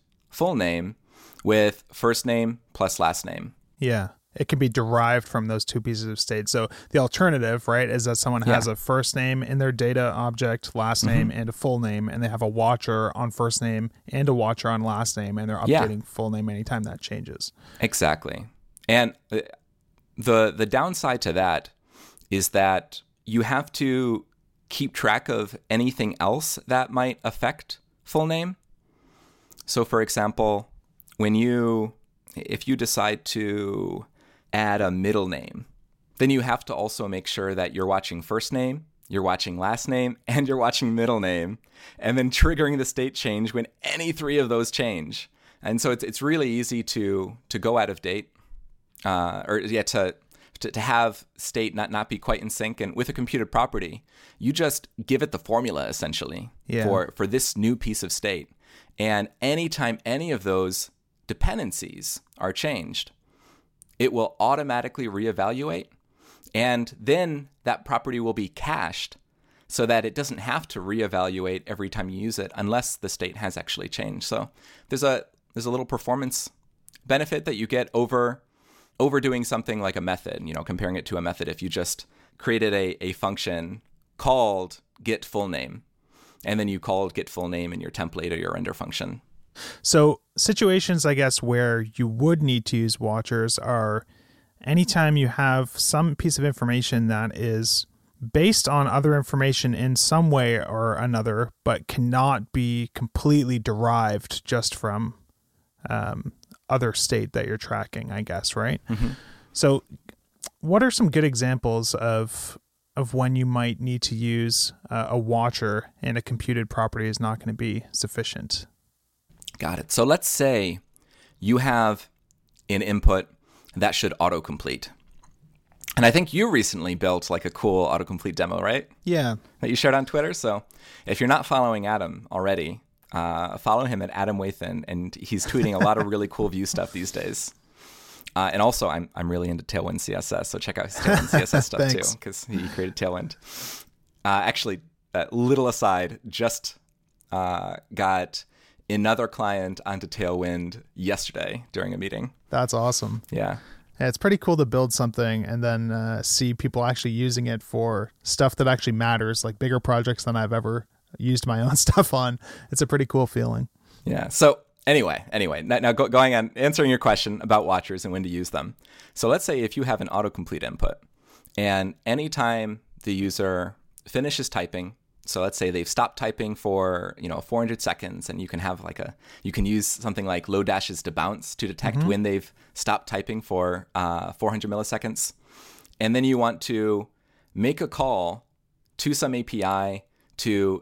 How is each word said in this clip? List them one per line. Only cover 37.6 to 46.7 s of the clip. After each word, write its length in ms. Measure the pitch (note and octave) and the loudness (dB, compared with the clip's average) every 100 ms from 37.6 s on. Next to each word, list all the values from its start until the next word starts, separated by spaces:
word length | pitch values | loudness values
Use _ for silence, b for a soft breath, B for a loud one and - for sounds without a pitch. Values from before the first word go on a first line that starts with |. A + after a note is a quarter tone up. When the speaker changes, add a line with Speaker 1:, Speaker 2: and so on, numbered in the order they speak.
| F2+ | -2
Speaker 1:
you're 120 | F#2+ | -2
watching 360 | F#2+ F#2+ - E2+ | 0 0 -2 -8
first 300 | - A2 - | -4 -4 -2
name, 340 | C3 B2+ D3 - _ - | -2 -2 -4 -10 _ -6
you're 140 | F#2+ | 0
watching 360 | F#2+ F#2 G2 F2 | 0 0 -2 -2
last 300 | F#2+ A#2+ - | -2 -2 -2
name, 300 | B2+ B2 - | 0 -2 -4
<laughs> 60 | - | -2
and 200 | C3+ C3+ | 0 2
you're 100 | C3 | 2
watching 360 | A#2 - A#2+ | 2 2 2
middle 260 | A#2 A#2 A2+ | 2 2 2
name, 360 | F#2 F2 F2 A2 _ B B B | 2 0 -2 -8 _ B B B
and 200 | A2 C3 | 0 2
then 120 | B2+ | 2
triggering 480 | - D3+ D#3 C#3+ C#3+ | 6 6 6 2 2
the 80 | |
state 300 | A#2+ - C3 | -2 -2 -4
change 380 | - A#2+ G#2 A2 | -2 -2 0 0
when 140 | A#2 A#2 _ | -2 -4 _
any 300 | - D3 E3 | -6 -4 -2
three 260 | D3 D3 D3 | -2 0 2
of 120 | A#2+ | 4
those 200 | A#2 A#2 | 2 0
change. 600 | - A#2+ F2 D2+ - - b b b | 0 -2 -2 -6 -10 -14 b b b
And 180 | - A2+ | -4 0
so 120 | C#3 | 0
it's, 120 | A#2+ | 0
it's 180 | - - | -2 -2
really 280 | C#3+ D#3+ C3 | 0 2 0
easy 340 | A#2 A#2+ | 0 -2